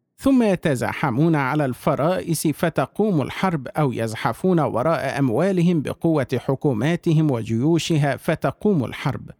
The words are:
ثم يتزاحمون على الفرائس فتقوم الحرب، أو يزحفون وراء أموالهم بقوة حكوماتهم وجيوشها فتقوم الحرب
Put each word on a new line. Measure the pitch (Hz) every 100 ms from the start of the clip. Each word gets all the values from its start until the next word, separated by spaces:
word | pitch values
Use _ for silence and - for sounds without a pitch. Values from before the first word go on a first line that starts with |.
| _ -
ثم | 269 262
يتزاحمون | 214 180 165 123 107 - 147 120 170 151
على | 131 151
الفرائس | 135 120 175 135 151 185 170 160 160
فتقوم | - 170 - 135 - 214 160
الحرب، | 120 - 190 160 120
أو | - 143
يزحفون | 110 113 110 123 - 185 170
وراء | 127 107 151 156 135 127
أموالهم | 135 110 190 180 170 170
بقوة | 123 - 165 156 123
حكوماتهم | 123 - 135 151 107 147 175 180 156 156
وجيوشها | 117 110 113 147 170 - 156 143 117
فتقوم | - 156 143 - 208 175
الحرب | 110 - 147 117 -